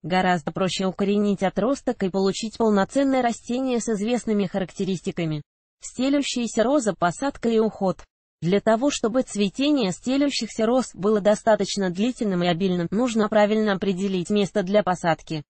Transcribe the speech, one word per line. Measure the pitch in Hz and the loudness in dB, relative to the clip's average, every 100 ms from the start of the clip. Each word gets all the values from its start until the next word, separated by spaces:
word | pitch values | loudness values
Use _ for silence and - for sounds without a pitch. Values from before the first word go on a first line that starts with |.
Гораздо | 156 185 185 180 - | -2 0 2 0 -2
проще | - 190 - 190 | -4 -4 -2 -4
укоренить | 180 196 208 208 196 | -2 0 2 0 0
отросток | 190 190 214 277 - - | 0 0 -2 -2 -4 -4
и | 190 | -2
получить | 190 196 190 220 - | 0 0 -2 -8 0
полноценное | 226 202 190 269 277 262 | 2 2 2 0 2 2
растение | 240 220 - 247 262 240 | 0 -4 -6 -4 -2 -2
с | 220 | -2
известными | 214 214 240 - 208 190 | -4 -2 -2 0 -2 0
характеристиками. | 196 190 - 185 185 - 180 165 151 - _ _ _ | -2 -6 -4 -4 -2 -4 -4 -4 -4 -10 _ _ _
Стелющаяся | - - 262 285 262 247 233 - | -14 -4 0 2 0 -4 -2 0
роза, | 220 294 214 | 2 2 0
посадка | 180 175 - 277 - 233 | 0 -2 -2 -6 -2 0
и | 226 | 2
уход. | 220 - 190 170 - _ _ _ | 0 0 -4 -4 -12 _ _ _
Для | 160 202 | 0 2
того, | 220 220 285 | 2 2 2
чтобы | - 233 247 | 0 0 0
цветение | 254 202 202 - 277 294 190 | -2 -2 -2 0 2 2 0
стелющихся | 170 247 269 285 - 220 - 220 | -2 -2 0 0 -2 -6 -2 2
роз | 254 - | 2 -2
было | - 196 214 | -2 0 4
достаточно | 196 208 - 208 196 - 185 | 4 2 2 2 2 -2 -2
длительным | 175 233 240 214 180 | 0 -2 -2 -2 0
и | 175 | 0
обильным, | 170 190 180 170 | 0 0 0 -2
нужно | 202 254 226 208 | 0 0 0 2
правильно | 214 208 214 214 | 4 4 2 0
определить | 190 202 180 202 190 165 | 0 -2 -2 -2 -2 0
место | 208 196 208 | 0 0 -2
для | 185 208 | 2 2
посадки. | 185 180 175 156 - 156 - | 2 -2 -2 -2 -4 -8 -8